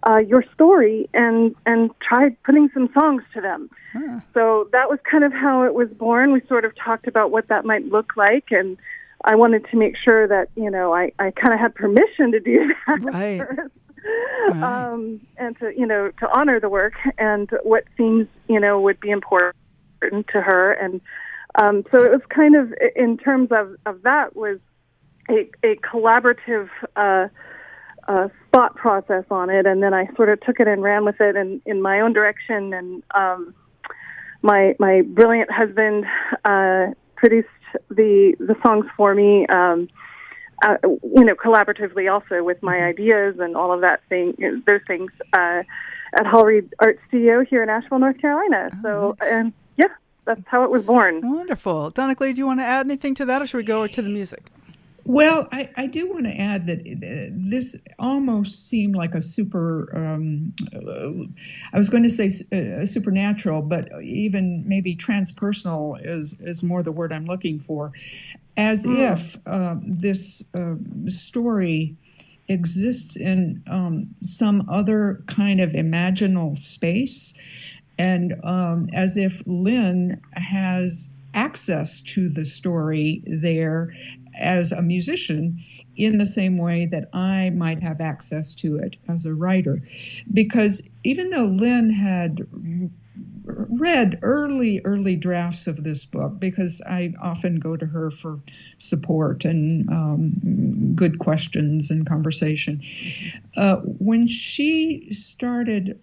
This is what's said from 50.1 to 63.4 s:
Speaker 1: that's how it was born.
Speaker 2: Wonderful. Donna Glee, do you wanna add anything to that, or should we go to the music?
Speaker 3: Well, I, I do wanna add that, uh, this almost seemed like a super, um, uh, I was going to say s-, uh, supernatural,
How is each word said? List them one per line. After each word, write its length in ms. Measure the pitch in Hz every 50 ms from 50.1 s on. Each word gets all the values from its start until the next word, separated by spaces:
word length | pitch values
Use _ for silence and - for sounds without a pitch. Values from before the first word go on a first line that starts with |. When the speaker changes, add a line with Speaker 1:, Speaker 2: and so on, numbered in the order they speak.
| _ _ _
Speaker 1:
that's 160 | - 226 202 185
how 180 | - - 247 254
it 60 | -
was 120 | - 254
born. 380 | 196 202 240 247 214 185 165 160
Speaker 2:
Wonderful. 680 | 196 240 277 330 359 359 277 - - 196 170 156 147 156
Donna 240 | - - 262 269 269
Glee, 180 | - 277 269
do 60 | 262 254
you 80 | 269
wanna 160 | 269 262 254
add 240 | 262 240 254 269 269
anything 280 | 269 285 269 - 285 269
to 80 | - 285
that, 140 | 247 254 269
or 40 | 285
should 120 | 254 - 247
we 40 |
go 240 | 220 214 220 220 220
to 160 | 208 - 254
the 60 | 220 202
music? 360 | 208 208 196 180 - - _ - _ _ _ - - _ _ _ _ _ _
Speaker 3:
Well, 420 | - 247 285 302 311 320 320 269 -
I, 200 | - 262 277 - - -
I 80 | 269
do 260 | 262 262 311 349 370
wanna 180 | 392 339 254 220
add 360 | - - 196 202 208 196 170
that, 140 | 170 170 -
uh, 540 | 170 - - - - 87 - 151 - - - - 185 190
this 240 | 214 262 247 254 - - _ - _ -
almost 720 | - 247 277 285 277 254 226 208 202 190 - - - -
seemed 260 | - 226 202 202 196
like 180 | 185 170 165 170
a 80 | 165
super, 640 | 165 - - - 208 - - 180 165 170 165 160 - - -
um, 560 | 160 160 156 156 156 160 156 151 147 156 170 - - - - -
uh, 520 | - - - - - - 135 160 185 - - - - - - - - - -
I 60 | - 190
was 100 | 202 196
going 140 | - 233
to 80 | 233 233
say 160 | - - 208
s-, 260 | 196 190 - - _
uh, 320 | - 185 156 107 90 117 165
supernatural, 800 | 196 - 247 196 208 185 190 196 202 208 208